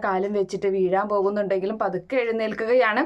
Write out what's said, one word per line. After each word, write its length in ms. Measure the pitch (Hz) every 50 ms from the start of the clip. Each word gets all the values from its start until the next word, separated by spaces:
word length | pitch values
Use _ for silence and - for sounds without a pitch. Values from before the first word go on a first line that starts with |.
| -
കാലും 280 | 208 190 185 196 202
വെച്ചിട്ട് 340 | 208 202 190 190 202 190 202
വീഴാൻ 420 | 196 190 196 185 175 180 190 208 208
പോകുന്നുണ്ടെങ്കിലും 720 | 208 202 190 202 208 208 202 185 196 190 185 202 220 214
പതുക്കെ 380 | 220 190 180 175 - - 269
എഴുന്നേൽക്കുകയാണ്. 840 | 254 233 233 226 226 220 220 214 - 220 226 247 254 240 220 214 247 311